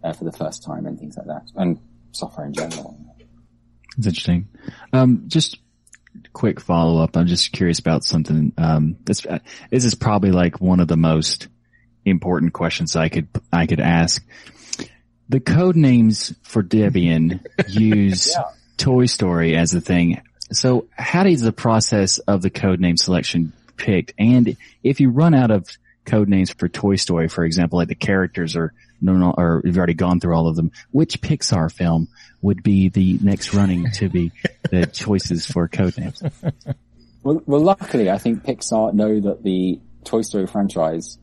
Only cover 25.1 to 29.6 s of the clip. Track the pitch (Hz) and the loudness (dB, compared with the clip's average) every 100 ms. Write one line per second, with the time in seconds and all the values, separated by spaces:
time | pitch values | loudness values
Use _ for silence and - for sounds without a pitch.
25.1 | 123 165 143 120 107 85 - _ _ - | 4 4 4 4 2 -2 -20 _ _ -2
26.1 | 110 101 98 95 - 87 - 101 98 - | 0 2 2 0 -2 -6 -2 0 0 0
27.1 | 85 82 - 82 82 85 87 82 - - | -2 -2 -2 -2 0 0 0 -2 -4 -2
28.1 | 95 92 - 82 85 80 _ _ _ 92 | -2 -2 -4 -6 -6 -6 _ _ _ 0
29.1 | 92 90 - 85 82 | 2 2 2 0 0